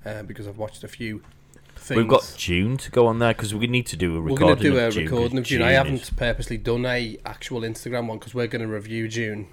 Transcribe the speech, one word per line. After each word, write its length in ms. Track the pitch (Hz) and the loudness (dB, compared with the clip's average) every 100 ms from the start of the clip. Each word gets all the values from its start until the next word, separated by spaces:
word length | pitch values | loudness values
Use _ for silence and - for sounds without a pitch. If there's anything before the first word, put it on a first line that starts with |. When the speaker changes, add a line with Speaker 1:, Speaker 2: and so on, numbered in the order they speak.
Speaker 1:
uh, 180 | 107 107 | -10 -10
because 220 | 107 107 104 | -10 -12 -12
I've 120 | 101 | -8
watched 260 | 107 - | -10 -10
a 40 | 104 | -18
few 340 | - 117 107 - - _ - - - | -8 -6 -6 -10 -20 _ -20 -20 -20
things. 200 | - 120 | -2 2
Speaker 2:
We've 120 | 117 | 6
got 260 | 131 - - | 6 4 -8
June 400 | - 87 101 131 | -2 0 0 -2
to 140 | - | -2
go 160 | - 117 | 4 4
on 120 | 113 | 6
there 140 | 117 | 2
'cause 200 | 110 107 | 2 -2
we 120 | 104 120 | -2 0
need 200 | 123 120 | 0 -2
to 100 | 78 | -2
do 200 | 90 82 | 0 0
a 40 | |
Speaker 1:
We're 160 | 80 135 | 0 4
gonna 160 | - | 6
Speaker 2:
recording 200 | 87 147 | 6 4
Speaker 1:
do 60 | 135 | 4
Speaker 2:
of 60 | 117 | 2
Speaker 1:
a 20 | |
Speaker 2:
June, 140 | 107 | 0
Speaker 1:
recording 260 | - 123 120 | 0 0 0
Speaker 2:
'cause 80 | 131 | 0
Speaker 1:
of 60 | |
June. 180 | 120 127 | 0 2
I 60 | 117 | 4
Speaker 2:
June 60 | 135 | 4
Speaker 1:
haven't 180 | 139 | 4
Speaker 2:
is 160 | 135 - | -2 -4
Speaker 1:
purposely 460 | - 120 110 - 117 | -2 -2 -2 -4 -6
done 260 | 104 120 123 | -2 0 0
a 320 | 123 120 107 | -2 -4 -8
actual 380 | - 110 - 123 | -12 -12 -8 -6
Instagram 440 | 113 110 - 120 117 | -6 -8 -6 -6 -4
one 100 | 110 | -8
'cause 160 | - | -8
we're 120 | 123 117 | -6 -4
gonna 180 | 117 113 | -4 -4
review 400 | 107 107 113 113 | -6 -6 -6 -4
June. 380 | 110 113 104 104 | -4 -4 -6 -10